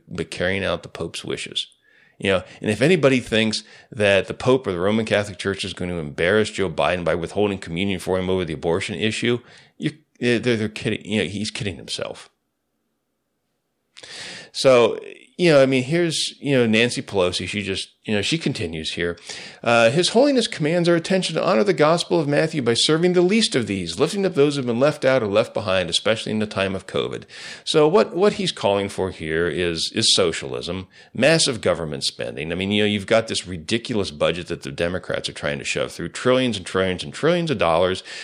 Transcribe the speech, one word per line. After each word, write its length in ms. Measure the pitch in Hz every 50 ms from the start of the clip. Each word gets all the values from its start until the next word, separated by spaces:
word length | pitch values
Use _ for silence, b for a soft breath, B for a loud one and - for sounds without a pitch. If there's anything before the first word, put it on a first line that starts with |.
| _ -
but 220 | - 92 82 -
carrying 340 | - - 87 90 95 98 95
out 180 | 87 87 85 -
the 60 | -
Pope's 360 | - - 85 85 - - -
wishes. 440 | - 65 - - - - - - - _ b b b b b b b b b
You 140 | - 101 95
know, 100 | 90 B B B B
and 80 | - 110
if 140 | 107 107 123
anybody 380 | 160 185 165 143 139 135 127
thinks 420 | 107 - 117 110 110 110 107 - B B B B B B -
that 340 | - 104 101 98 95 92
the 80 | - -
Pope 320 | - - 131 127 135 131
or 60 | 104 92
the 80 | 87
Roman 260 | 90 101 107 113 113
Catholic 320 | 110 107 101 104 101 95 -
Church 260 | - 98 98 95 -
is 80 | 98 85
going 180 | - 92 90 87
to 60 | 85
embarrass 520 | 78 73 71 - 82 87 101 107 107 104
Joe 180 | - - 95 85
Biden 360 | 80 76 73 76 90 90 87
by 100 | 80 82
withholding 440 | 87 82 80 - 101 104 104 98 95
communion 420 | - - 85 85 98 98 95 87
for 180 | - - 92 92
him 100 | 92 92
over 160 | 92 92 90
the 100 | 80 82
abortion 420 | 69 - 85 82 95 - - 107
issue, 420 | 76 95 113 107 - - 120 120 120 B B B B B B B -
you, 140 | - 151 143 - _ _ _ _
they're, 200 | 123 123 120 113
they're 280 | 107 123 120 107 110 107
kidding. 360 | 107 - - 120 104 - -
You 160 | - 104 107
know, 80 | 90 78
he's 240 | 101 101 104 107 -
kidding 240 | - 117 101 82
himself. 520 | 67 55 - - - - 53 - - - - _ _ _ _ _ _ _ _ _ _ _ _ _ _ _ _ _ _ _ _ _ _ _ _ _ _ _ _ _ _ _ _ _ B B B B B B B B B B B
So, 480 | - - - 135 127 120 117 104 - - - 50 - - - _ _
you 160 | - 180 175 151
know, 100 | 139 135
I 40 |
mean, 180 | 131 135 131 123
here's, 500 | 123 160 170 175 165 147 - - - - -
you 160 | - 143 139
know, 100 | 127 120
Nancy 340 | 113 110 110 117 123 - -
Pelosi. 460 | 117 - 101 98 90 90 90 - 95
She 160 | 92 - 104 98
just, 280 | 95 95 90 - - _ _ _
you 100 | - 107
know, 100 | 104 98
she 160 | - - 165
continues 560 | - 160 135 - 98 80 76 78 80 - -
here. 220 | - 87 87 85 B B B B B B B B B -
Uh, 280 | 113 117 117 117 113
"His 180 | 120 170 180 -
Holiness 400 | - 220 269 294 277 254 220 -
commands 400 | - - 165 147 165 180 170 170
our 80 | 170
attention 400 | 170 165 - 190 190 175 - 160
to 80 | 156 -
honor 180 | 151 190 220 208
the 100 | 202 175
gospel 460 | 147 147 151 165 170 - - 185 175
of 80 | 151
Matthew 340 | 139 143 147 160 160 165 156 123
by 120 | 117 117
serving 380 | 110 - - 151 160 170 180 175
the 80 | 180
least 340 | 175 180 208 226 220 - -
of 140 | 139 113 101
these, 320 | 101 95 90 82 82 98
lifting 260 | 135 165 202 202 196
up 80 | 190 175
those 200 | 143 139 151 143
who 60 | 143
have 60 | 127
been 140 | 120 117 117
left 240 | 131 151 151 - -
out 180 | 131 131 131 113
or 60 | 104
left 260 | 98 104 120 - -
behind, 360 | 113 104 101 92 95 90 82
especially 420 | 85 - - 104 113 110 - - 107
in 80 | 107
the 60 | 107
time 280 | 107 - 98 98 95 95
of 140 | 92 - -
covid." 360 | - - 60 62 60 58 - B B B B B B B B
So 220 | - - 160 151
what, 300 | 156 165 214 214 214 -
what 180 | 170 196 208 208
he's 160 | - 196 165
calling 380 | - - - 101 101 101 98 101
for 220 | - - 95 92
here 360 | 85 - 82 78 80 82 87
is, 460 | 87 73 82 90 87 82 80 78 - -
is 180 | - 113 - -
socialism, 720 | - 98 85 78 - - 67 64 62 64 82 87 95 92 B B B B B -
massive 460 | 104 120 143 165 160 - 151 127 104
government 420 | - 101 87 80 85 78 73 67 69
spending. 480 | - - - 58 60 58 65 73 80
I 60 | 85
mean, 160 | 87 95 98 104
you 100 | 104 107
know, 60 | 104
you've 180 | 104 104 95
got 220 | 95 113 110 110 -
this 180 | 104 - -
ridiculous 640 | 87 92 85 76 - 110 113 117 - 123 104 95 -
budget 380 | 73 73 85 80 82 87 85 -
that 140 | 85 73 -
the 100 | 67 69
Democrats 560 | - 85 85 90 90 - - - 60 - -
are 60 | -
trying 240 | - - 76 71 69
to 60 | 58
shove 280 | - - 71 65 64 -
through, 160 | - 82 85
trillions 480 | - - - 123 127 127 131 123 110
and 100 | 101 87
trillions 380 | - - 95 95 95 92 82 -
and 100 | 71 71
trillions 380 | - - 151 175 175 170 165 139
of 60 | 98
dollars, 440 | 87 82 80 82 92 90 92 92 B B B B